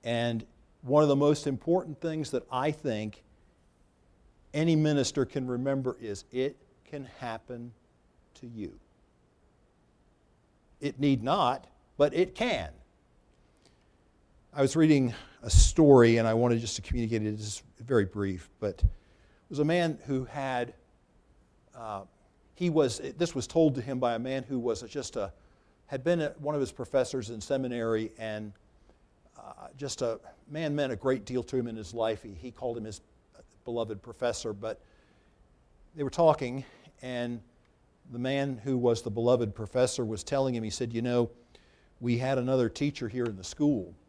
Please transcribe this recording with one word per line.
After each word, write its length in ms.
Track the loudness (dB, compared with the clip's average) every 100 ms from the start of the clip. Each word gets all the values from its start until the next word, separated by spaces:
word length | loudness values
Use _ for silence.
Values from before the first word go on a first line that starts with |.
And 420 | -2 -2 0 -2 -6 _ _ _
one 220 | 0 4
of 60 | 6
the 60 | 6
most 320 | 4 2 -2
important 540 | -4 0 0 0 -8
things 300 | -6 -6 -4
that 140 | -6 -4
I 200 | -2 -2
think 520 | -2 -4 -4 -6 -10 _ _ _ _ _ _ _ _ _ _ _ _ _
any 220 | -2 2 4
minister 500 | 4 2 0 0 -2
can 220 | -2 -4
remember 480 | -4 -2 -2 -2 -6
is 240 | -8 -10 -8
it 260 | -4 -4 -6 _ _ _
can 220 | -14 -14 -12
happen 520 | -10 -10 -12 -14 -14 -18 _ _ _ _ _ -20
to 120 | -16
you. 300 | -12 -12 -14 _ _ _ _ _ _ _ _ _ _ _ _ _ _ _ _ _ _ _ _
It 180 | -8 0
need 240 | 2 2
not, 440 | 2 2 2 0 -8 _ _ 0
but 160 | 2
it 220 | 2 -2 0
can. 340 | -2 -2 -6 -12 -20 _ _ _ _ _ _ _ _ _ _ _ _ _ _ _ _
I 80 | 0
was 140 | 2 6
reading 380 | 6 6 4 -2 -16 -14
a 80 | 4
story, 680 | 8 8 8 10 12 10 8
and 100 | 4
I 60 |
wanted 260 | 4 2 2
just 160 | -2 -10
to 60 |
communicate 420 | -6 -4 -2 -2
it. 100 | -2
It's 300 | -6 -8 -12 -16 _
very 260 | 0 2 2
brief, 440 | -2 -4 -4 -10 _
but 220 | -6 2
it 680 | 0 0 _ _ _ _ _
was 100 | -2
a 60 | 2
man 320 | 2 0 -2 -4
who 200 | -4 -4
had, 480 | -8 -4 -4 -4 -8 _ _ _ _ _ _ _ _ _ -16
uh, 260 | -10 -10 -10 _ _ _ _ _
he 140 | 0
was, 300 | 4 2 0 -10 -4
this 160 | -4
was 140 | -4 -2
told 280 | 2 2 2
to 60 |
him 180 | -6 -2
by 160 | -2 -2
a 40 |
man 240 | -4 -6
who 160 | -4 -4
was 220 | -2 -4
just 320 | -6 -10 -8 -6
a, 160 | -8 -10 -20 _ _ _ _
had 160 | -6
been 180 | -2 0
a, 80 | -2 -4
one 160 | -4 -2
of 60 |
his 100 | -4
professors 580 | -6 -2 0 0 -2 -6
in 120 | -10
seminary, 680 | -4 -2 -2 -2 0 0 -2 -8
and, 340 | -8 -8 -10 -14 _ _ _ _ _ _ _ -20
uh, 280 | -20 -18 -20 -12
just 260 | -10 -4
a 180 | -4 -4 -10 -20 -12
man 260 | -6 -2 0
meant 180 | -2
a 20 | 0
great 300 | 0 0 -2
deal 160 | -4
to 140 | -2 -4
him 100 | -4
in 80 | -8
his 180 | -10
life. 280 | -2 -2 -2
He, 120 | -8
he 180 | -14 -16
called 260 | -8 -8 -6
him 60 |
his 180 | -10 -12 _ _ _ -20 -20 _ -8
beloved 360 | -6 -4 -8
professor, 520 | -12 -4 -4 -2 -8
but 260 | -8 -8 -10 _ _ _ _ _ _ _ _ _ _ -20 -6
they 80 |
were 60 | -6
talking, 520 | 4 4 4 0 -6 -10 -20 -20 _
and 400 | -8 -6 -6 -6 -12 _ _ _ _ _ -14
the 80 | -6
man 420 | -2 0 -2 -4
who 140 | -2 2
was 240 | 2 2
the 80 | -2
beloved 460 | 0 4 4 2 -4
professor 500 | -6 0 0 0 -4
was 180 | -6
telling 320 | -4 -2 0 -2
him, 80 |
he 60 | -6
said, 240 | -6 -4
"You 80 | -2
know, 300 | 0 2 0 -2 _ -20 _ _ _ _
we 180 | 0 0
had 200 | 2 0
another 320 | 2 2 2
teacher 400 | 0 -2 -2 -6
here 160 | -4 -4
in 100 | -6
the 80 |
school." 500 | -14 0 2 2 -4 -16